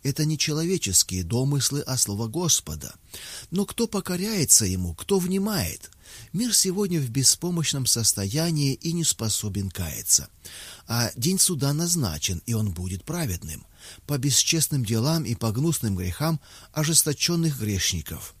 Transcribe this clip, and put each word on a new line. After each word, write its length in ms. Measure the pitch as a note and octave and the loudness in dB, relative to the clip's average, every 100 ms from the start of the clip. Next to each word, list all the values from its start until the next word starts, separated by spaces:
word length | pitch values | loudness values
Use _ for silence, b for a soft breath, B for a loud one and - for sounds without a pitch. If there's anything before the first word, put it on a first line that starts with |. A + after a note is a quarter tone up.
Это 220 | C#3 C#3 D#3 | -4 -2 0
не 120 | D#3 | 0
человеческие 840 | - D3+ E3 F#3+ G2 F2+ - F#2 | 0 0 0 0 2 2 2 0
домыслы, 560 | E2+ A2+ C3+ C#3+ B2 C#3 C#3+ | 0 2 2 2 0 -2 -2
а 100 | B2+ | 0
слово 300 | - G2+ A2+ | 0 0 -2
Господа. 680 | C#3+ F3 - - - - - B B B B B | -2 2 2 0 -10 -10 -14 B B B B B
Но 160 | F3 G3 | -2 -2
кто 220 | - A#3 | -2 -2
покоряется 800 | G3+ - F3 G3 G#3+ C#3 - F#2+ | -2 -4 -4 -2 0 6 6 6
Ему, 280 | F#2 F2+ | 0 -2
кто 260 | E2 - G3 | -4 0 2
внимает? 680 | F3+ F#3+ G3 G3+ F2 - - B B B B | 2 0 0 0 -2 -6 -14 B B B B
Мир 200 | E3+ B3 | -4 2
сегодня 460 | G3+ F#3+ F3+ G3+ E3+ | 2 2 0 0 0
в 100 | C3+ | 0
беспомощном 760 | A#2 B2+ - E3+ F3 D3+ C#3+ B2 | 2 4 2 0 0 0 0 0
состоянии 880 | - A2 - G2 B2+ E3+ D#3 C#3 | 2 2 2 0 0 0 2 0
и 180 | C3+ - | 0 -2
не 140 | E3+ D#3+ | -2 0
способен 680 | - A2+ - G#2+ G2+ G2 | 0 0 -2 -2 -4 -4
каяться. 560 | - E2+ D2 - - C#2+ - B B B B B | -4 -6 -6 2 2 2 -16 B B B B B
А 260 | A#2 A#2 - | 0 0 0
день 240 | B2 F#3+ | 0 4
суда 320 | - E3+ C#3 | 4 4 0
назначен, 680 | D3 E3+ E3+ A#2 D2+ - F2 - | 0 0 0 0 -2 -2 -2 -2
и 80 | |
он 180 | A2+ G#2+ | 0 0
будет 340 | F2 F2+ F#2 - | -2 -6 -8 -6
праведным. 600 | E3+ D3+ F2 D#2+ D2 - B B B - | -4 -4 -4 -8 -12 -14 B B B -6
По 120 | C#3+ | -2
бесчестным 640 | C3+ B2+ - - - D3 | 2 2 4 2 2 0
делам 400 | G#2+ A2+ B2+ E3 | 2 2 2 0
и 100 | - | -2
по 200 | A#2 A2+ | -2 -2
гнусным 420 | G#2+ D#3 D3+ A2+ F#2+ | 0 0 0 0 0
грехам 460 | F#2 F2 D#3 D#3+ B B B | -2 -2 0 -2 B B B
ожесточенных 840 | - D3+ D#3+ - C#3 - E3+ E3 C3+ | -2 2 4 2 0 0 2 2 0
грешников. 800 | G#2+ G2 - F2 D#2 E2 - - | 0 0 0 -2 -6 -10 -12 -18